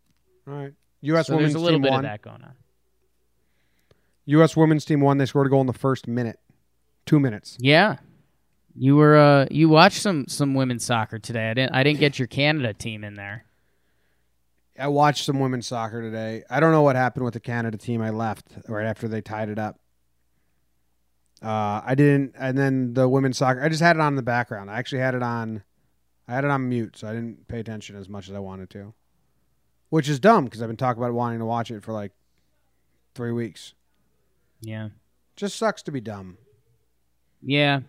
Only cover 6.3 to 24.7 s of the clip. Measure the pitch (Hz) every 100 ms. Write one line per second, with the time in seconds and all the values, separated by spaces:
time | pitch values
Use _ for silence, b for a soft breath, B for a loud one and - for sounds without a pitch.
6.3 | - _ _ _ _ _ _ - 151 135
7.3 | 104 - - 127 156 202 151 _ _ _
8.3 | _ _ _ _ - 127 143 151 151 147
9.3 | 143 135 143 160 156 185 - 214 165 123
10.3 | - 143 135 131 120 - 120 107 113 -
11.3 | 117 113 117 131 131 139 147 147 135 127
12.3 | - 143 156 123 101 117 107 104 101 101
13.3 | 107 - _ _ _ _ _ _ _ _
14.3 | _ _ _ _ - 139 143 147 143 -
15.3 | 139 135 127 117 120 113 117 113 110 110
16.3 | 110 - 135 160 160 143 127 127 - 123
17.3 | 113 - 120 113 107 - 117 110 110 113
18.3 | 101 - - - 107 110 107 113 110 101
19.3 | 107 107 107 107 - _ _ _ _ _
20.3 | _ _ _ _ _ _ _ _ _ _
21.3 | _ 110 107 104 104 120 135 147 139 135
22.3 | - 135 131 139 131 127 120 127 135 135
23.3 | 123 131 127 151 156 170 160 151 139 123
24.3 | 120 117 107 98